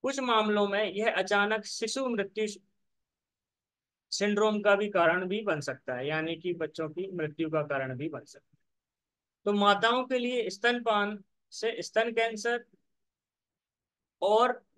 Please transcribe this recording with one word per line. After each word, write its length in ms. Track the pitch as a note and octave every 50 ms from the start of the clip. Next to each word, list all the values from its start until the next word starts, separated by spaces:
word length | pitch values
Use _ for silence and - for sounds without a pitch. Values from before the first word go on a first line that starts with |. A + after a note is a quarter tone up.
कुछ 180 | - C4 C4+ C4+
मामलों 480 | C4 B3 A#3 A3 G#3+ G#3+ G#3 G#3 G3+ G3+
में 240 | G3 G3+ G#3+ G3
यह 220 | F#3 G3+ G#3+ A#3 -
अचानक 480 | F#3 F#3+ G3 G#3 G3+ G3+ G#3 G#3+ A3 G#3
शिशु 420 | - - - A3+ A3 - C4+ C4+
मृत्यु 400 | B3+ A#3+ G3+ G3 G3+ _ G#3+ G#3+ G#3 G#3 - _ _ _ _ _ _ _ _ _ _ _ _ _ _ _ _ _ _ _ _ _ _ _ _ _ _ _ _ _ _
syndrome 500 | - - G3+ G#3 G#3 G3+ G#3+ G#3+ G#3+ G#3
का 140 | G3+ G#3 G3+
भी 140 | G3 G#3+ G#3
कारण 400 | G3+ F#3 E3+ D#3+ E3+ F3+ F#3 F#3
भी 140 | G3 G#3+
बन 180 | A3 G#3 E3 D3+
सकता 340 | C#3 - B2+ - _ - B2+
है, 120 | B2 C3
यानी 300 | C#3+ D#3 D#3 D#3+ D#3+ E3
कि 180 | D#3+ E3 F3+ F3
बच्चों 340 | E3 D#3+ D3+ - - D#3+ D#3
की 240 | D#3 F3 F#3+ G3
मृत्यु 380 | F#3+ F3 D#3 D3+ D3+ - D#3+ D#3
का 120 | D3+ D#3
कारण 340 | D3 D3 C#3+ C3+ C3+ C3 B2+
भी 120 | B2 D3 D#3+
बन 160 | D3 B2 A2
सकता 320 | - - D3+ _ _ _
है। 80 | _ _ _ _ _ _ _ _ _ _ _ _ _ _ _ _ _ _
तो 80 | G3+
माताओं 520 | G3+ G3+ G3+ G#3 G3+ G3 G#3+ A3+ A#3+ B3+ B3+
के 140 | B3+ C4 B3
लिए 320 | A#3+ A#3+ B3+ B3 A3 F#3
स्तनपान 760 | F3+ - - A#3+ A#3+ B3 A#3+ A#3 G#3+ G#3 G3+ G3+ G#3+ G#3 - _ _ _ _ _
से 320 | - - - A3+ - -
स्तन 300 | - - - G#3+ A3+ A#3+
कैंसर 520 | A3+ A3+ A3+ A3+ A3+ G#3+ G#3 A#3 A#3 A#3 A#3 _ _ _ _ _ _ _ _ _ _ _ _ _ _ _ _ _ _ _ _ _ _ _ _ _ _ _ _ _ _ _
और 420 | F3 G3 G#3+ A3 A#3+ B3 B3 - _ _ _